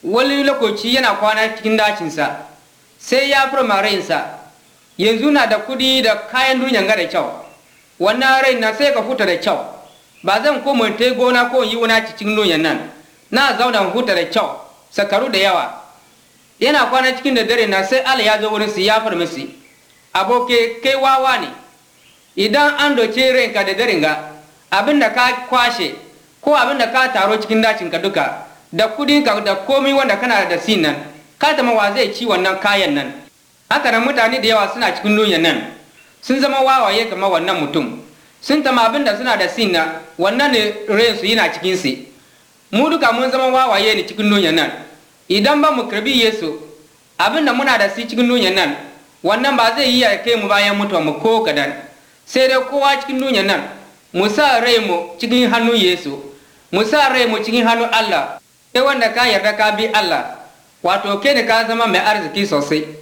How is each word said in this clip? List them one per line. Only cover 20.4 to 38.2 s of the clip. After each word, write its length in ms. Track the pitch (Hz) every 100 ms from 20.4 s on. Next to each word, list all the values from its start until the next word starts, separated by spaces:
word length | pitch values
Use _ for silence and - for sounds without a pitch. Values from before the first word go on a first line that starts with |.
| 247 240 226 226
kai 120 | 269 269
wawa 420 | 269 262 262 240
ne. 80 | 151 - - _ _ _ _ _ _ -
Idan 380 | 208 277 294 285
an 160 | 285 262
doke 360 | 220 226 262
ranka 300 | 254 233 208
da 100 | 190
daren 260 | 190 240 180
ga, 160 | 151 143 - - - _ _
abin 280 | 190 226 294
da 100 | 226
ka 320 | 226 247 254 -
kwashe, 460 | 254 240 240 160 - - - _ _
ko 140 | - -
abin 220 | 247 277
da 100 | 233
ka 160 | 254 254
taro 240 | 226 196 220
cikin 240 | 214 220
dacinka 380 | 220 220 175 165
duka, 460 | 196 185 135 - - - _
da 160 | 165 220
kudinka 500 | 220 285 294 233 208
da 140 | 208 190 -
komai 280 | 277 277
wanda 240 | 277 262 196
kana 280 | 247 214 180
da 80 | 170
sin 220 | - 208
nan, 140 | 156 - - - - _
ka 180 | 294 302
tama 180 | 247
wa 200 | 226 202
zai 200 | 196 202
ci 120 | - 240
wannan 340 | 180 190 190
kayan 340 | 202 202 175
nan? 200 | 143 131 - - _ _ _ _
Haka 220 | 262 262
nan 120 | 226 240
mutane 340 | 262 226 226
da 60 | 220
yawa 220 | 220 202
suna 180 | 233 214
cikin 220 | 170 208 214
duniyan 240 | 208 165
nan, 160 | 165 123 - - - - - _
sun 180 | - 262
zama 220 | 277 269
wawaye 440 | 262 262 220 208 226
kamar 200 | 185 196
wannan 260 | 170 175 180
mutum. 400 | 143 160 120 - - -